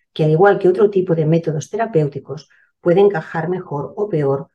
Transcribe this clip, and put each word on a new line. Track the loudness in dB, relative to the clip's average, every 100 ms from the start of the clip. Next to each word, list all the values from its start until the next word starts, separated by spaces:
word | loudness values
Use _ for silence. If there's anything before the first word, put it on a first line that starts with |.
| _
que | -2
al | 0
igual | 4 4 4
que | 2
otro | 2 2
tipo | 2 0 0
de | 2
métodos | 0 -2 -6 -6
terapéuticos, | -6 -2 0 -2 -6 -12 -16 -16 _ _ _
puede | 0 4
encajar | 4 2 -6 -8 -6
mejor | -6 -8 -10 -8 -8
o | -4
peor | -2 -2 -2 -6